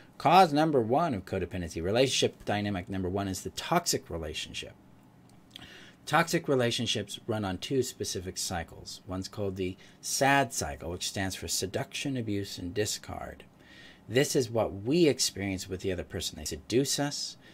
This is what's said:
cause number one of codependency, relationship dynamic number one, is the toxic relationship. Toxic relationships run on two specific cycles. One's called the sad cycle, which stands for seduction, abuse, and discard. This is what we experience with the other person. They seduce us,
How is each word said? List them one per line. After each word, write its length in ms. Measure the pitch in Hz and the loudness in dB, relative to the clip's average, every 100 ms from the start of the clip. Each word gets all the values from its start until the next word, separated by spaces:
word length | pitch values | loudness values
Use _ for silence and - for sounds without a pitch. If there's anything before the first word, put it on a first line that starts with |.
| - - | -20 -2
cause 340 | 139 180 175 | 6 8 8
number 300 | 143 160 139 | 6 4 4
one 320 | 110 139 170 | 4 2 2
of 100 | 101 | -2
codependency, 580 | - 95 90 92 82 85 | -2 -2 -2 -4 -6 -2
relationship 640 | 87 117 135 - 120 - | 2 4 4 4 2 0
dynamic 460 | - 104 104 98 - | -2 0 0 -2 -4
number 180 | 95 90 | -4 -2
one, 180 | 98 98 | -2 -2
is 140 | 92 | -4
the 100 | 92 | -6
toxic 600 | - - 170 - 135 - | -8 0 0 2 -2 -4
relationship. 640 | 82 80 76 - - - - - - - - - - - - - - - - | -8 -6 -6 -8 -10 -12 -16 -20 -20 -20 -20 -20 -20 -20 -20 -18 -20 -20 -18
Toxic 420 | - 151 165 165 156 | 2 2 4 0 2
relationships 760 | 131 120 113 113 107 101 - - | 2 2 2 -2 -2 -4 -8 -4
run 180 | 110 | -2
on 120 | 98 92 | -2 -4
two 260 | - 135 | -2 0
specific 540 | 123 - 101 98 90 - | 0 -4 -6 -6 -6 -6
cycles. 640 | - 90 85 82 78 - - | -4 -4 -6 -12 -14 -14 -8
One's 220 | 92 95 | -6 -6
called 280 | - 101 95 | -4 -4 -2
the 220 | 92 95 - - | -4 -4 -14 -12
sad 500 | - - 135 139 127 | -6 2 4 4 2
cycle, 380 | - 78 71 80 | -2 -6 -6 -8
which 180 | 90 - | -6 -6
stands 260 | 104 95 | -4 -4
for 140 | - 85 | -4 -4
seduction, 720 | - 95 113 135 - 143 131 | -4 -2 -4 -6 -6 -4 -4
abuse, 400 | 107 101 101 - | -2 -2 -4 -8
and 160 | 90 | -4
discard. 720 | 104 107 - - 85 - - - - - - - - - | -2 -2 -4 -8 -10 -10 -12 -18 -20 -20 -20 -20 -18 0
This 300 | 117 147 151 | 2 4 2
is 140 | 110 | 2
what 200 | 113 85 | 2 0
we 380 | 95 110 170 156 | -2 0 4 6
experience 580 | 123 - 98 98 92 - | 4 0 -2 -2 -2 -4
with 140 | 92 | -4
the 100 | 98 | -2
other 140 | 87 | -2
person. 320 | 78 92 - - | -4 -6 -6 -6
They 80 | |
seduce 540 | - 78 - 117 139 - | -8 -8 0 2 2 0
us, 400 | 143 - - - - | -2 -4 -8 -10 -20